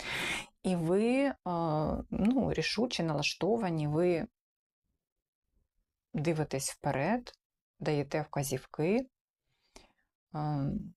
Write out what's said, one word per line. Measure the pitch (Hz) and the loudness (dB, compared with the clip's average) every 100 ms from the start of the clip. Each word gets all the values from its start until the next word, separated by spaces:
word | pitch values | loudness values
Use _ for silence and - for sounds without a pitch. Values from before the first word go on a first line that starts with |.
| - - - - - _ | -8 -6 -4 -6 -10 _
І | 190 175 | -2 0
ви, | 160 190 226 262 | 2 2 4 2
е, | 277 - 180 170 165 151 151 - - | 2 -2 -4 -2 0 2 0 -2 -4
ну, | - 202 262 170 | 0 2 4 2
рішуче | 156 160 - 247 - | 0 0 0 0 0
налаштовані, | 165 147 143 - 175 226 190 160 147 | 0 0 -2 0 0 2 0 0 0
ви | 156 180 165 - _ _ _ _ _ _ _ _ _ _ _ _ _ _ _ _ _ _ | 2 4 2 -2 _ _ _ _ _ _ _ _ _ _ _ _ _ _ _ _ _ _
дивитесь | - 151 156 147 139 - | -2 0 0 0 -2 -4
вперед, | - 147 127 160 247 - - _ _ _ - | -4 -2 0 2 0 -4 -18 _ _ _ -6
даєте | 156 147 143 160 | -2 0 0 -2
вказівки, | 147 147 139 131 - - 160 233 262 _ _ _ _ _ _ - - _ _ _ _ | -2 -4 -2 -4 -6 -2 2 2 0 _ _ _ _ _ _ -20 -20 _ _ _ _
е, | 156 151 143 139 - - | -4 -2 0 0 -2 -6